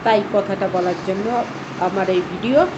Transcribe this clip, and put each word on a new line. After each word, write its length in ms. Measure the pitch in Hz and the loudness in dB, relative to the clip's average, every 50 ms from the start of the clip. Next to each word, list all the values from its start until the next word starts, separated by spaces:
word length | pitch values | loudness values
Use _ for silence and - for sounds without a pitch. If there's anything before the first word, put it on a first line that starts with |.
| - | 4
তাই 200 | 233 220 208 208 - - | 4 2 2 2 2 0
কথাটা 340 | 208 190 - 196 190 202 185 185 | 0 0 0 -2 -2 -2 0 0
বলার 260 | 180 180 180 175 - - 190 | 0 0 0 -2 -2 -4 -4
জন্য 360 | 190 196 208 226 240 240 - - - - - - - - | -4 -2 -2 -2 -2 -2 -2 -4 -8 -12 -12 -10 -6 -2
আমার 300 | 180 185 180 196 190 185 | -2 -2 0 0 0 2
এই 120 | 185 180 170 - | 2 2 0 0
ভিডিও। 360 | 170 185 202 233 262 294 359 370 - | -6 -4 -2 4 4 4 4 4 2